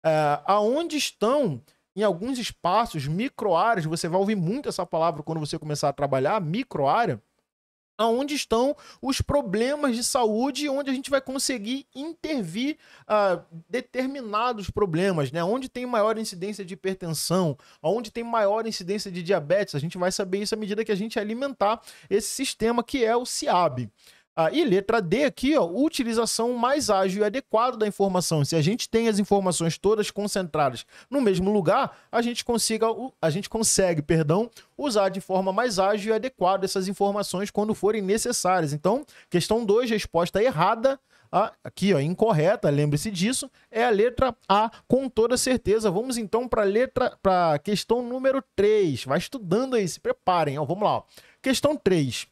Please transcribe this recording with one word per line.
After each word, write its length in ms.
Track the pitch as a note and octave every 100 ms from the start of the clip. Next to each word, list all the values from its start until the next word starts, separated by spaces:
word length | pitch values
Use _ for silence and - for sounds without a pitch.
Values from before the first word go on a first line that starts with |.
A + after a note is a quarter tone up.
| D#3+
é, 340 | D#3 D3 D3 -
aonde 500 | G3+ G#3 C4+ E4+ D4+
estão, 640 | - - G#3 C#4+ A#3+ B2 _ _ _
em 100 | F#3+
alguns 360 | G#3 E3+ A#3 B3+
espaços, 680 | G3+ - E3+ G3 A#3 E3 C3+
microáreas, 800 | E3 B3+ - G#3+ E3+ G#3+ G#3+ D#3
você 220 | E3 F3+
vai 100 | F3+
ouvir 180 | G3 G#3+
muito 340 | E3 B3 B3
essa 160 | - F3+
palavra 360 | E3 E3 D#3
quando 180 | D3+ D#3+
você 200 | D3 D#3+
começar 300 | D#3 D3 D3
a 40 |
trabalhar, 460 | - C#3 C3+ C3+ A3
microárea, 840 | D#3 G3 C4+ - C#3 F#3+ A#3 A2+ _ _ _ _ _ _ _ -
aonde 360 | A3+ A#3 C#4
estão 440 | C#4+ - A3+ C4 D4 - -
os 180 | B3+ C4
problemas 760 | - C#4+ A#3+ G3 B3 D4 C#4+
de 120 | A3+ A#3+
saúde, 640 | C4+ A3+ G#3+ C4+ C4+ D4
onde 200 | C4+ C#4
a 40 |
gente 160 | C4 C4+
vai 100 | C4+
conseguir 680 | C4 C4+ - B3+ G3+ C4 -
intervir, 840 | B3+ D4+ D#4+ D#4 D4 F3 F#3 C4+ D#4 - - -
ah, 360 | G#3 G3 F3 - E3 -
determinados 1000 | A#3 B3+ B3 C4 C#4 A3+ G#3+ A#3+ A3+ F#3
problemas, 640 | - G3+ D#3+ G3 E3+ C3+
né? 100 | D#3+
Onde 240 | E3+ B3+ C4
tem 180 | B3 B3
maior 320 | A#3+ G#3+ A3
incidência 460 | A3 F3+ G3+ G#3
de 120 | F3+ F#3+
hipertensão, 840 | F#3+ F#3+ E3+ D#3 - F3 E3+ C3+ - _
onde 260 | D#3 G#3+ A3
tem 140 | A#3+
maior 420 | A#3 A#3 G3+ A3 A3+
incidência 460 | G#3+ F3 G#3 G3+
de 100 | F3
diabetes, 540 | E3+ F#3 D3 F#3+ G3+ D3
a 40 |
gente 180 | D#3 F3+
vai 160 | F3+
saber 300 | F#3 G3 G3
isso 120 | G#3 A3
à 20 |
medida 280 | G#3+ G#3 A3+
que 80 |
a 20 | G3+
gente 240 | A3 A3+
alimentar 600 | G#3 A3+ C#4 B3+ G3+ A3+ - - -
esse 200 | G3 G#3+
sistema 520 | - C4+ - A3 A#3+
que 220 | - C#4
é 140 | A3 B3
o 80 | B3
ciab. 680 | - C#4+ F3+ E3+ B2+ A2+ _ - _ _ -
Ah, 160 | D#3+
e 100 | A#3+
letra 380 | D#4 F#3+ G3 A3+
D 240 | F3 G#3+ C#4+
aqui, 320 | - C4 D4+
ó, 80 | E3+
utilização 880 | F3+ D4+ - A#3 A3+ A3+ - A#3
mais 360 | B3 A#3+ D4 G#3+
ágil 340 | G3 F#3+ F#3+
e 20 | G#3
adequada 500 | A#3+ - A3 B3 A#3
da 100 | G#3+
informação. 600 | - G3 F3+ - D#3+ C#3
Se 100 | E3
a 60 |
gente 260 | D3+ A#3 -
tem 220 | A3+ A3+
as 100 | G3+
informações 580 | G3+ G3+ F#3 D#3+ E3 -
todas 320 | G3 G#3+ G3+
concentradas 760 | - G3+ G3+ F3 D#3 C#3 A#2 - - -
no 100 | C#4
mesmo 320 | A#3 F#3+ F#3+
lugar, 460 | G#3+ E3 A3+ C4 - _
a 120 | A3+
gente 240 | A#3 A#3+ -
consiga, 400 | A#3+ - A3 A3+ A3+ B3+ _
a 80 | D#3+
gente 200 | D#3+ -
consegue, 520 | A3+ G#3+ - F#3 E3
perdão, 480 | - E3 D3+ F3 A#3 - _ -
usar 320 | C#4+ G#3 G3
de 100 | F#3+
forma 320 | - F#3+ F#3+
mais 260 | F#3+ B3 F#3
ágil 360 | F#3+ G#3 G#3
e 20 | A3
adequada 480 | B3+ _ F3+ F#3+
essas 240 | F#3 G3+ F#3
informações 640 | G3 G3+ G3+ G3 F3+ G3+
quando 240 | - G#3+ -
forem 260 | G3 A3
necessárias. 720 | F#3+ A3 A#3+ A#3+ F3+ F#3 D#3
Então, 340 | D3 F3+ A#3+ D4+ - _
questão 360 | F3 - A3 A3+
dois, 240 | G#3+ B3
resposta 520 | A3 - E3 E3+ F#3+
errada. 560 | A#3+ D#3 F3+ A3+ C4 C4+ _ _ _
Ah, 220 | F3 G#3+ -
aqui, 320 | - - G3
ó, 60 | D#3+
incorreta, 680 | C#3+ F3+ A3 E3 D#3 - D3+
lembre-se 420 | C#3+ D3 C#3+ G#3+
disso, 400 | F#3+ G3+ C4 C4+ _ _
é 140 | A3
a 60 | B3
letra 440 | G3+ A#3 A#3+ C4 A#3+ -
A, 240 | G3 A3+ - _
com 220 | B3 C4
toda 260 | - A#3 B3
certeza. 560 | - B3 - A3 G#3+
Vamos 260 | F3+ B3+ A#3+
então 300 | G#3+ A3 B3
pra 160 | A#3
letra, 560 | G3+ G#3 C4 - B3+ -
pra 380 | F#3+ F3+ E3+ D3
questão 420 | - G#3 - A#3
número 400 | A#3+ B3+ C4 C4 - -
três. 480 | G3+ G#3+ F3+ C3
Vai 140 | C3 D3+
estudando 580 | - C4+ F#3 G3+ C4+ B3
aí, 100 | F#3
se 140 | -
preparem, 580 | A#3 B3+ - F3+ D3 C3+
ó, 60 |
vamos 220 | C#3 F3+ G3+
lá, 140 | A#2+
ó. 40 | - - - _
Questão 340 | C4 C4 C#4+ D4+
três. 500 | - F3+ C3+ - -